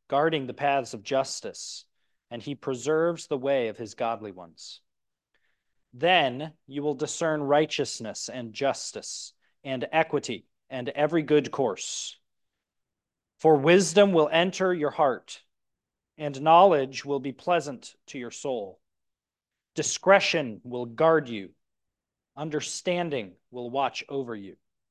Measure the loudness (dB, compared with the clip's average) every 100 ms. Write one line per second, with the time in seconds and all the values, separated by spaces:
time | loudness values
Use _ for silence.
0 | -2 2 2 0 -6 -2 0 0 -2 -10
1 | -2 -2 -2 -6 -12 -12 -14 -16 -18 _
2 | _ _ -16 -12 -10 -8 -6 -4 0 2
3 | 2 -2 -6 -4 0 0 0 -6 -12 -6
4 | -4 -4 -8 -14 -18 _ -20 -20 _ _
5 | _ _ _ _ _ _ _ _ _ -2
6 | 4 4 4 -2 -10 -12 -12 -6 -4 -4
7 | -6 -2 -2 0 2 2 2 -2 -4 -6
8 | -10 -10 -10 -10 -12 -4 -2 -2 -8 -12
9 | -12 -14 -14 _ _ _ -10 -8 -2 0
10 | 0 -2 -4 -10 _ _ -14 -10 -8 -2
11 | 0 0 4 2 2 -2 -2 -2 -8 -10
12 | -12 -16 _ _ _ _ _ _ _ _
13 | _ _ _ _ 4 6 6 6 6 6
14 | 6 6 4 2 2 0 -2 0 -2 2
15 | 2 0 -8 -20 _ _ _ _ _ _
16 | _ -10 -8 -2 6 10 10 6 2 -6
17 | -4 -4 -4 -8 0 0 -2 -12 -16 _
18 | -16 -12 -12 -8 -6 -6 -8 -14 _ _
19 | _ _ _ _ _ _ _ -6 -4 -2
20 | 4 6 6 -2 -2 -8 -10 -8 -8 0
21 | 4 4 0 -8 -10 _ _ _ _ _
22 | _ _ _ -12 -6 -6 -6 -6 -2 -2
23 | -2 -4 -6 -14 _ -12 -6 -2 -2 -4
24 | -8 -6 -6 -8 -12 -18 _ _ _